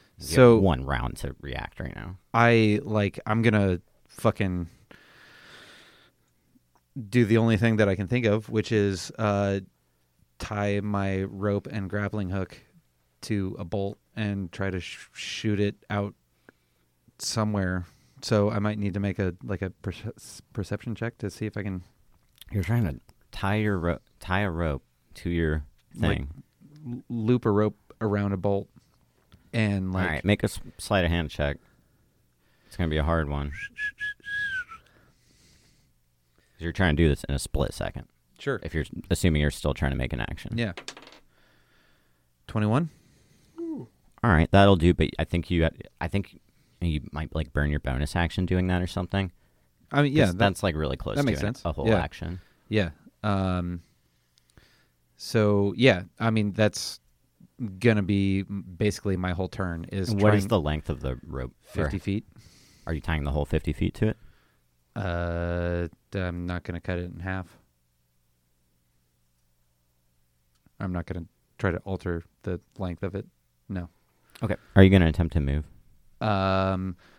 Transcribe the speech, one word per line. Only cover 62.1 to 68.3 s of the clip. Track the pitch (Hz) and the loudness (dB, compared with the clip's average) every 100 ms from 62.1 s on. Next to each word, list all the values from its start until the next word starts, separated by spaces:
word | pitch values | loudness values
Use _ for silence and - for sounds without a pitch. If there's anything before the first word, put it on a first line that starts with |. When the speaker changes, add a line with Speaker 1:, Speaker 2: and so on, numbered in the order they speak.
| 101 - - - - _ - - | -6 -8 -20 -20 -20 _ -16 -8
Speaker 1:
are | |
you | 78 | -6
tying | - 78 71 | -4 -2 0
the | |
whole | 73 71 | -2 0
fifty | 80 - | -2 -2
feet | - 92 - | -2 -2 0
to | 107 | -2
it? | - - - _ _ _ _ _ - | -2 -12 -20 _ _ _ _ _ -8
Speaker 2:
Uh, | 95 87 87 85 87 87 87 87 85 - _ | -4 -4 -4 -4 -2 -2 -2 -2 -4 -8 _
I'm | 98 90 87 87 | -6 -6 -6 -6
not | 87 | -6
gonna | - 85 | -8 -10
cut | - 87 | -6 -6
it | 87 | -6
in | 85 | -8
half. | 92 95 90 - _ _ _ _ _ _ _ | -8 -8 -10 -18 _ _ _ _ _ _ _